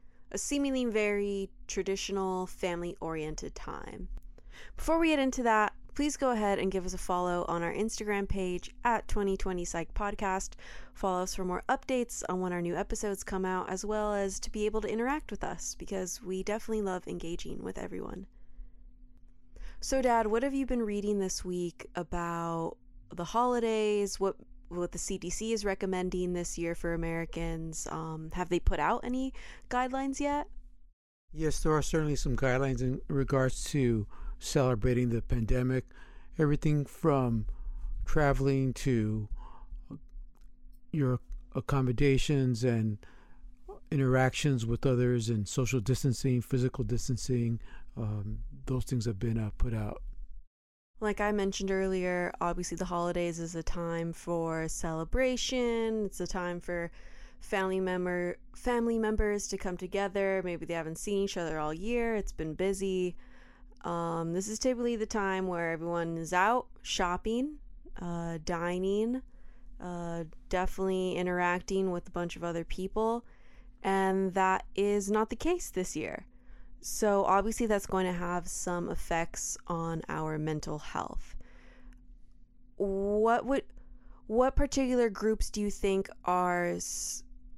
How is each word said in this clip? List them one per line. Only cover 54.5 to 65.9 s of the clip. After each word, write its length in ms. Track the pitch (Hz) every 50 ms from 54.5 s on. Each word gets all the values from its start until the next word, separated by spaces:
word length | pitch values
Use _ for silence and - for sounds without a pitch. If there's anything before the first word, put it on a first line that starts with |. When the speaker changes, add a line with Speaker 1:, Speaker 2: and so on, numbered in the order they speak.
| 160 160 160
Speaker 1:
celebration. 1400 | 160 - - - 170 160 160 160 - - 240 262 262 254 247 - - 262 254 247 240 233 226 226 226 220 220 214
It's 140 | 190 - -
a 60 | 180
time 320 | 170 - 190 175 175 175 175
for 320 | - - 175 175 170 165 - - - - - - - - - -
family 380 | - - - 196 190 190 190 190
member, 580 | 185 185 185 180 180 180 180 180 175 175 175 - - - -
family 420 | - - 254 240 240 233 233 233 226
members 480 | 220 214 220 208 214 208 208 208 196
to 100 | - -
come 200 | 190 - 196 180
together. 640 | 175 185 180 - 196 196 196 180 196 196 196 190 190 180
Maybe 220 | 180 175 165 165
they 80 | 170 170
haven't 240 | 170 160 156 165 170
seen 240 | - - 202 196 196
each 140 | 196 -
other 200 | 185 170 160 156 156
all 120 | 151 151 156
year. 440 | 165 185 214 240 240 233 233 226
It's 160 | 214 196 - -
been 220 | - 160 160 156
busy. 600 | 143 185 196 196 190 190 196 185 185 180 180 175 - - - - - - - - - - - - - -
Um, 480 | 170 175 170 170 170 170 165 165 165 170
this 160 | 180 196 214
is 100 | 214 214
typically 380 | - 254 254 233 240 240 240
the 100 | 220 214
time 400 | 208 - 220 202 196 190 190 185
where 240 | 185 180 170 170 165
everyone 460 | 165 160 165 170